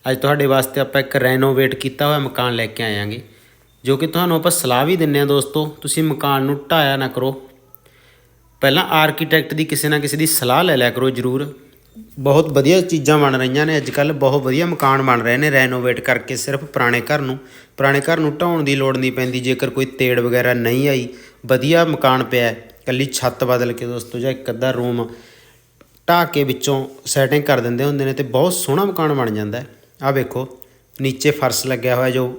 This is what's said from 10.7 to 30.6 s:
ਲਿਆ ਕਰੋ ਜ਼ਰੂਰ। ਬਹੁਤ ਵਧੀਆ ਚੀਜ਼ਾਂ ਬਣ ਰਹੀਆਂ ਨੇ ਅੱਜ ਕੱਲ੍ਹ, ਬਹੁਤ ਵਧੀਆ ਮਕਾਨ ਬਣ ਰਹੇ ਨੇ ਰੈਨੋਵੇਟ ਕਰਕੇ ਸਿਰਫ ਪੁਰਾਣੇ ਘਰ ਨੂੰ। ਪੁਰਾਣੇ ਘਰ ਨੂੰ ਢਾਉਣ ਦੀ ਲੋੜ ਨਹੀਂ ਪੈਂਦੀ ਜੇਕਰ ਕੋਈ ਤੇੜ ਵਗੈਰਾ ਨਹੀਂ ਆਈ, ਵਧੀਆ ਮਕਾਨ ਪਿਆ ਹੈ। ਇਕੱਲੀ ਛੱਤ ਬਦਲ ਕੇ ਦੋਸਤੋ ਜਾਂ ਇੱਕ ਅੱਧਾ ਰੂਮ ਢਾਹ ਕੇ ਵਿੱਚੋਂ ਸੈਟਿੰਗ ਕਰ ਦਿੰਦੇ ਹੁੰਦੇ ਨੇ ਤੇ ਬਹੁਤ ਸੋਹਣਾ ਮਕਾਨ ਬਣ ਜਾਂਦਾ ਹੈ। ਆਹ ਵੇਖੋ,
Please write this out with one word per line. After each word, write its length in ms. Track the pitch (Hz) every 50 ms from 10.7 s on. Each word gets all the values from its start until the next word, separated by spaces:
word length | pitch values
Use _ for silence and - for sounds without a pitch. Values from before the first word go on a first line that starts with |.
| 151
ਲਿਆ 120 | 127 123 120
ਕਰੋ 200 | 113 127 127 131
ਜ਼ਰੂਰ। 380 | 127 123 117 127 127 131 143 147 143 - - - _ _ _ _ _ - - - - -
ਬਹੁਤ 320 | 131 143 139 151 160 156
ਵਧੀਆ 300 | 139 143 135 143 180 190 180
ਚੀਜ਼ਾਂ 340 | 180 165 156 139 135 151 151
ਬਣ 160 | 147 139 131
ਰਹੀਆਂ 280 | 127 127 127 127 143 151
ਨੇ 120 | 156 160
ਅੱਜ 120 | 147 131 -
ਕੱਲ੍ਹ, 240 | - - 143 151 156
ਬਹੁਤ 280 | 135 139 135 135 143 127
ਵਧੀਆ 220 | 127 131 147 170
ਮਕਾਨ 340 | 175 170 147 143 135 135 135
ਬਣ 200 | 135 131 123 117
ਰਹੇ 160 | 113 120 120
ਨੇ 140 | 127 147 151
ਰੈਨੋਵੇਟ 480 | 139 135 131 127 127 127 127 127 120 113
ਕਰਕੇ 340 | - - 127 120 - - 131
ਸਿਰਫ 280 | 117 - - 139 135 -
ਪੁਰਾਣੇ 360 | 147 - - 127 120 120 123 120
ਘਰ 180 | - 147 151
ਨੂੰ। 160 | 139 131 131 135 - - - - - _ _
ਪੁਰਾਣੇ 240 | - 135 139 139 143 139
ਘਰ 160 | - 165 165
ਨੂੰ 160 | 156 147 143
ਢਾਉਣ 260 | 147 175 175 170 160 147
ਦੀ 120 | 139 139
ਲੋੜ 200 | 135 135 135 131
ਨਹੀਂ 140 | 131 131 131
ਪੈਂਦੀ 280 | 127 131 127 127 123 127
ਜੇਕਰ 300 | 123 127 127 127 135 123
ਕੋਈ 160 | 117 135 135
ਤੇੜ 320 | 131 - - 135 123 123 123
ਵਗੈਰਾ 340 | 117 123 120 123 120 123 123
ਨਹੀਂ 340 | 120 117 113 120 127 139 147
ਆਈ, 180 | 139 131 120 120 - - - - - _ -
ਵਧੀਆ 400 | 117 131 127 127 147 165 165 170
ਮਕਾਨ 360 | 165 151 135 - 131 127 131 123
ਪਿਆ 200 | - - 123 120
ਹੈ। 100 | 117 110 - - - -
ਇਕੱਲੀ 320 | - _ - 127 127 139
ਛੱਤ 360 | 135 - - - 127 117 - 135
ਬਦਲ 300 | 123 127 120 123 123 120
ਕੇ 120 | 120 127
ਦੋਸਤੋ 320 | 120 123 120 110 - - 120
ਜਾਂ 120 | 123 135
ਇੱਕ 180 | 131 131 - -
ਅੱਧਾ 220 | 117 117 127 131
ਰੂਮ 360 | 127 120 120 123 120 120 117 113 - - - - - - - - _ _ _ _ _ _ - _ _ _ _
ਢਾਹ 180 | - 170 175 170
ਕੇ 180 | 160 - 147 139
ਵਿੱਚੋਂ 320 | 131 127 - - - 139 135 131 131 - - -
ਸੈਟਿੰਗ 380 | - - 139 135 127 151 147 143
ਕਰ 160 | 143 139 123
ਦਿੰਦੇ 220 | 117 120 120 120 135
ਹੁੰਦੇ 220 | 143 143 139 139
ਨੇ 80 | 135 131
ਤੇ 100 | 135 139
ਬਹੁਤ 280 | 123 117 127 151 180 180
ਸੋਹਣਾ 300 | - - - 135 175 202
ਮਕਾਨ 280 | 202 190 180 160 151 147
ਬਣ 160 | 139 123 113
ਜਾਂਦਾ 280 | 104 107 107 104 107 120
ਹੈ। 60 | 135 - - _ _ _ _ _
ਆਹ 120 | 135 135 139
ਵੇਖੋ, 320 | 135 120 - - 123 - - - -